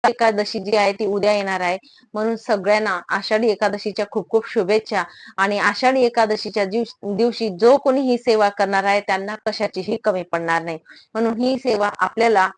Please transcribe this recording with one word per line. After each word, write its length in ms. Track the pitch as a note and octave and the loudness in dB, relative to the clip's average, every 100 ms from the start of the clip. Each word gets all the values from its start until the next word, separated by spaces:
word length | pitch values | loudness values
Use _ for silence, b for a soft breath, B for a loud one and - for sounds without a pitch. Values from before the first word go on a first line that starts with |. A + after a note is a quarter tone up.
एकादशी 560 | A#3 A#3 A3+ G#3 G#3 A3 | -2 0 0 0 -4 -6
जी 160 | F#3+ G#3+ | -2 0
आहे 160 | G3+ | 0
ती 120 | G3+ G#3 | 0 -2
उद्या 260 | G3+ G#3 | 0 0
येणार 300 | G#3 G3 F#3 | 0 -2 -2
आहे, 160 | F3+ F#3 b b b | -2 -4 b b b
म्हणून 220 | G#3 A3 A3+ | -4 -4 -4
सगळ्यांना 640 | - G#3 F#3+ G#3+ G#3+ F3+ - | -2 -2 2 2 0 -4 -4
आषाढी 400 | F#3+ - G#3+ A#3 | -6 0 0 2
एकादशीच्या 560 | G3 G#3 G3+ G#3+ G3 G3+ | 2 -2 -2 -6 -6 -4
खूप 180 | A3 - | -6 -2
खूप 180 | A3 - | -2 0
शुभेच्छा. 540 | A#3 A3 A3 A3 G3+ E3+ B B - | -2 2 0 0 -4 -4 B B -2
आणि 200 | G3 G3+ | -2 0
आषाढी 420 | - - B3+ C4 | -2 2 0 4
एकादशीच्या 640 | A#3+ A#3+ A3 G#3+ G#3 G#3 G3 | 2 2 0 0 -2 -2 -2
दिवस-, 500 | A3 A#3 - G3+ G3 | -2 -4 -8 -6 0
दिवशी 320 | A#3+ - A3+ F3 | 0 0 -6 2
जो 160 | A#3 C4+ | 4 6
कोणी 240 | C#4 C4 | 4 2
ही 160 | C4 A#3+ | 0 0
सेवा 320 | A#3+ A3 G3+ | 2 2 2
करणार 340 | G3+ G3 G3 | 2 0 2
आहे 180 | G3 G3+ | 2 0
त्यांना 340 | G3+ F#3+ G3 G#3+ - | 0 -4 -4 -6 -6
कशाचीही 520 | G3+ G#3 F#3 F#3 A3 | -4 -6 -4 -6 -2
कमी 200 | A3 F#3 | -2 -2
पडणार 380 | F3 E3+ E3 E3 | -4 -4 0 -2
नाही, 160 | E3 D#3+ B B B | -2 -10 B B B
म्हणून 260 | A3 A3+ A3+ | -4 -2 0
ही 180 | B3+ C4 | -2 -2
सेवा 320 | B3+ G#3 G3+ - | -2 0 0 0
आपल्याला 500 | F#3+ - A#3 G#3 F#3+ | -4 2 2 4 2